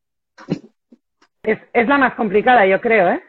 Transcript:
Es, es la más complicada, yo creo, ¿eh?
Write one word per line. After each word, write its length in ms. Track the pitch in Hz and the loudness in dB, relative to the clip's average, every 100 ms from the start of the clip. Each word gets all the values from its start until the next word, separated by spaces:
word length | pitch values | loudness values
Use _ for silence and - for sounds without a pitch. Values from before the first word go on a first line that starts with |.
| _ _ _ _ - - - _ _ _ _ _ _ _ | _ _ _ _ -12 -12 -12 _ _ _ _ _ _ _
Es, 160 | - 214 _ | -6 -6 _
es 140 | 233 233 | -2 0
la 100 | 285 | 0
más 180 | 254 | 0
complicada, 520 | - 220 208 220 240 190 | -2 -2 0 2 2 2
yo 140 | 190 | 0
creo, 280 | 233 226 180 | 0 0 0
¿eh? 140 | 285 | -2